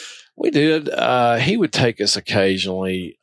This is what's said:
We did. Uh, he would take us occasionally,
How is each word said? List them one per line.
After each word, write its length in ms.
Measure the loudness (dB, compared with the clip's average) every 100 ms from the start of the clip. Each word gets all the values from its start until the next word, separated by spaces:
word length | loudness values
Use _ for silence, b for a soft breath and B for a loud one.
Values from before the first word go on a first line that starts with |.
| B B B -6
We 120 | -2
did. 400 | 2 2 0 -2
Uh, 460 | -2 0 2 2 2
he 200 | 2 0
would 160 | 0
take 260 | 2 0 0
us 160 | -2
occasionally, 1040 | -2 -2 2 2 0 -2 -4 -4 -4 -6 -10